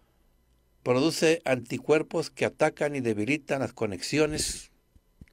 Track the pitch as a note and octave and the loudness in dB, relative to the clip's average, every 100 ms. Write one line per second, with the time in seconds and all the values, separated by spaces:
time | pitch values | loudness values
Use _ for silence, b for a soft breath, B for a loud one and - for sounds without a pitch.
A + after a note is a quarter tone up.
0 | _ _ _ _ _ _ _ _ - B2 | _ _ _ _ _ _ _ _ 0 2
1 | D#3 D#3 E3 E3 - B2+ A2+ C3 - D#3 | 2 2 2 2 0 -2 -2 -8 2 2
2 | D#3 E3+ D3+ - A2+ - D#3 - D3 C#3+ | 2 -4 -6 -2 -2 2 0 0 -2 -2
3 | A#2 G#2 G#2+ D3+ - C#3 A#2 - A2 F#2 | -2 0 0 -2 -2 -2 -2 -4 -6 -4
4 | - C#3+ D3+ D3+ - - - _ _ _ | -4 0 0 0 -6 -6 -14 _ _ _
5 | _ _ - | _ _ -20